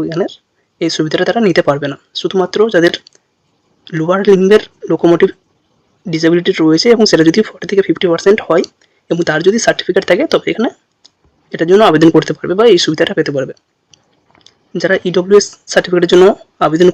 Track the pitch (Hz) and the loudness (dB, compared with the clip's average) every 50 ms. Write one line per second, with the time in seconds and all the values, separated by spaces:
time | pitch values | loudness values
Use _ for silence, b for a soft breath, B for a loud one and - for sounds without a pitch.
0 | 156 165 156 165 202 - - - _ _ _ _ _ _ _ - 180 160 - - | -6 -6 -6 -6 -6 -6 -8 -16 _ _ _ _ _ _ _ -6 -6 -6 -4 -4
1 | 156 156 - 143 151 - - 233 226 196 156 - 165 - 143 143 143 139 139 - | -6 -4 -2 -4 -2 -2 -2 0 0 0 0 0 0 0 -2 -2 -4 -8 -10 -10
2 | _ _ - - - 180 - 190 185 180 - 214 214 226 - 175 165 170 - - | _ _ -12 -8 -8 -4 -2 -2 -4 -2 -2 -2 -2 0 0 0 0 0 -2 -4
3 | _ _ _ _ _ _ _ _ _ _ _ _ _ _ _ _ _ - - 160 | _ _ _ _ _ _ _ _ _ _ _ _ _ _ _ _ _ -12 -8 -6
4 | 160 170 180 196 208 214 196 185 190 190 208 214 - - _ _ - 370 170 160 | -4 -4 -2 -2 2 2 2 4 4 4 2 2 0 -2 _ _ -6 -4 -4 0
5 | - 170 170 160 196 190 - _ _ _ _ _ _ _ _ _ _ _ _ _ | 2 2 2 4 2 0 -2 _ _ _ _ _ _ _ _ _ _ _ _ _
6 | - 208 156 160 160 165 170 175 175 202 185 - 160 156 156 160 - 240 233 214 | -12 -8 -6 -2 0 0 0 0 0 -2 -2 0 2 2 2 2 2 2 2 2
7 | 214 214 - 196 160 165 165 220 214 - - - - 170 202 196 190 - 165 - | 2 2 2 2 2 2 2 0 0 -2 -4 -16 -12 -6 -2 -2 -2 -2 -2 -2
8 | - 175 165 165 - 196 208 220 - - 160 180 254 - _ _ _ _ _ _ | -2 -2 -2 0 2 2 0 0 0 -2 -2 -2 -2 -4 _ _ _ _ _ _
9 | _ - 175 175 165 - 151 156 170 185 220 233 - 170 156 - - - 185 196 | _ -8 -6 -4 -4 -2 -2 -2 0 0 0 0 0 -2 -2 -2 -2 -4 -4 -4
10 | - - 180 208 302 330 - 165 - 165 170 - 226 - - _ _ _ _ _ | -2 -2 -2 -2 -2 -2 -2 -4 -4 -4 -6 -4 -4 -6 -6 _ _ _ _ _
11 | _ _ _ _ _ _ _ _ _ _ - 165 165 165 185 208 220 190 160 151 | _ _ _ _ _ _ _ _ _ _ -8 -6 0 2 2 4 4 4 4 4
12 | 165 165 160 156 156 - 156 - - - 180 190 226 240 175 180 - - 160 - | 4 4 4 2 0 0 -6 -8 -6 -6 -2 0 2 2 2 2 0 -2 -2 -2
13 | - - 202 165 151 - 143 135 139 - - _ _ _ _ _ _ _ _ _ | -4 -4 -4 -6 -6 -4 -4 -6 -6 -8 -12 _ _ _ _ _ _ _ _ _
14 | _ _ _ _ _ _ _ _ _ _ _ _ _ _ - 180 170 170 190 185 | _ _ _ _ _ _ _ _ _ _ _ _ _ _ -10 -4 -2 -2 -2 -2
15 | - 185 170 180 175 190 202 208 - - - - _ - - 185 175 - 180 175 | -2 -2 -4 -2 0 2 2 2 2 0 -8 -18 _ -6 -4 -4 -2 -2 -2 -2
16 | 175 175 190 175 185 202 - - - _ _ - 180 151 151 165 180 180 | 0 2 4 4 4 4 2 0 -6 _ _ -4 -4 -2 0 2 2 2